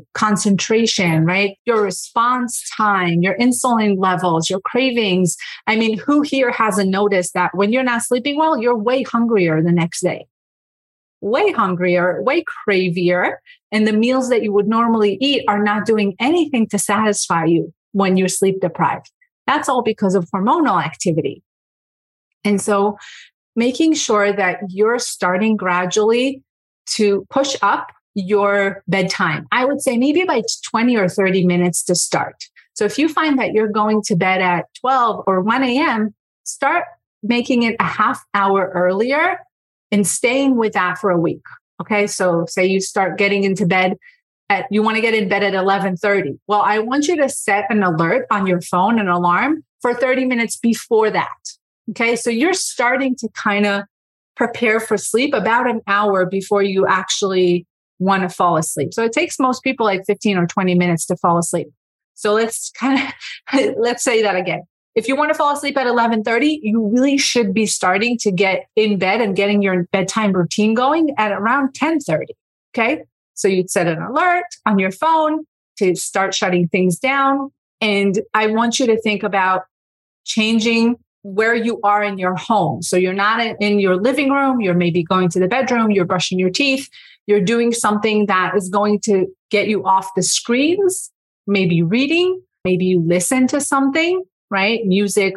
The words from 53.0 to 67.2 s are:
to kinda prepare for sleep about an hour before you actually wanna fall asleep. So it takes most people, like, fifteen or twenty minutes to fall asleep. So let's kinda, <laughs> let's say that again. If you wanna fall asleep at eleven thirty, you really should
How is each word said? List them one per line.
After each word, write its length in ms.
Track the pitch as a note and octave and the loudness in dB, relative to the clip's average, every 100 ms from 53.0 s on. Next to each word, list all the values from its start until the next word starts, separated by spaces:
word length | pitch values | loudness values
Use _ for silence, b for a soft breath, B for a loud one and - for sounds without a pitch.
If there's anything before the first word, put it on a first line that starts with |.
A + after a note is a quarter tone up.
| C4+ B3 | -2 -4
to 120 | A3 - | -6 -4
kinda 440 | G#3+ G3+ G#3 G3+ G3+ _ _ _ _ | -2 0 0 0 -6 _ _ _ _
prepare 460 | - A#3+ - A#3 A3 | -4 -4 0 0 0
for 160 | A3 G#3 | 0 -4
sleep 380 | - A3+ C#4+ | 0 0 0
about 340 | B3 G3+ A#3 B3+ | 0 2 2 0
an 140 | A3 - | -2 -2
hour 380 | G3+ G#3 F#3+ | 0 2 0
before 380 | F3+ G3 F#3+ G3+ | 0 -2 -2 0
you 240 | G3 F#3+ F#3+ | 2 2 2
actually 800 | F#3 F#3 - G3 F#3 F3+ F3 - _ _ _ | 0 -2 -4 -2 2 2 0 -4 _ _ _
wanna 320 | F#3+ F#3+ F3+ | 0 0 -2
fall 260 | - F3+ D#3+ | 0 0 2
asleep. 380 | D#3+ - C#3 | -2 -4 -4
So 100 | - | -2
it 80 | A3+ | -2
takes 260 | D4 D#4+ - | 0 -2 0
most 240 | B3+ B3 | -2 0
people, 220 | C4 B3 | -4 0
like, 220 | A3 F#3+ F#3 | 0 0 -2
fifteen 320 | G3+ G#3+ F#3 | -2 0 0
or 80 | E3+ | 0
twenty 280 | - F#3 | 0 2
minutes 300 | F3+ F3 E3+ - | 2 2 0 -2
to 100 | F3+ | -2
fall 180 | F3+ E3+ | 0 0
asleep. 320 | F3 E3+ D3+ _ _ _ _ | 0 -4 -6 _ _ _ _
So 180 | - G#3 | -6 -2
let's 380 | G#3+ A3+ - - | 0 -2 -6 -12
kinda, 420 | - B3+ C4+ C4+ B B B - | -6 -2 0 -2 B B B -2
<laughs> 240 | C4+ G#3 G3+ | 0 0 0
let's 260 | A#3+ A#3+ | -2 -2
say 200 | C4 A3+ | 0 0
that 140 | G#3 F3+ | 2 0
again. 260 | F3 E3 - _ _ | -4 -6 -10 _ _
If 140 | A3+ A3 | -4 0
you 80 | C4+ | 0
wanna 180 | D4+ | 0
fall 200 | D4+ D4 | 0 0
asleep 220 | C#4+ C#4+ C#4 | 0 -2 -2
at 100 | B3 | 0
eleven 360 | A#3+ A#3 A3 | 2 2 0
thirty, 380 | G#3+ A#3 D4+ D4+ | 0 0 0 0
you 240 | G#3+ A3+ G#3 | -2 0 2
really 300 | B3 C#4 | 2 2
should 340 | C#4 | 2